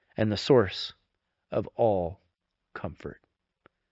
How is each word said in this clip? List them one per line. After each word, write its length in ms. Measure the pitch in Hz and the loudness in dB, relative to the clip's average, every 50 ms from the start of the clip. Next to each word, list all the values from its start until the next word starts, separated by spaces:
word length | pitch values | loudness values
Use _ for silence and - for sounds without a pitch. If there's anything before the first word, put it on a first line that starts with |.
| _ _ _ - | _ _ _ -2
and 140 | 110 107 | 0 0
the 60 | 104 98 | 0 0
source 560 | - - 147 123 107 95 - - - - - _ _ _ _ _ _ _ _ _ _ - | 2 4 6 6 6 2 -2 -8 -12 -14 -14 _ _ _ _ _ _ _ _ _ _ -6
of 160 | - - 107 - - | -4 -4 -4 -4 -2
all 460 | - 120 113 104 95 87 82 98 - _ _ _ _ _ _ _ _ _ _ - | 0 0 2 2 0 -2 -4 -6 -12 _ _ _ _ _ _ _ _ _ _ -16
comfort." 480 | - - 92 80 - - 73 - - _ _ _ _ _ _ _ _ _ - _ _ _ _ | -12 -12 -12 -12 -12 -14 -16 -16 -16 _ _ _ _ _ _ _ _ _ -20 _ _ _ _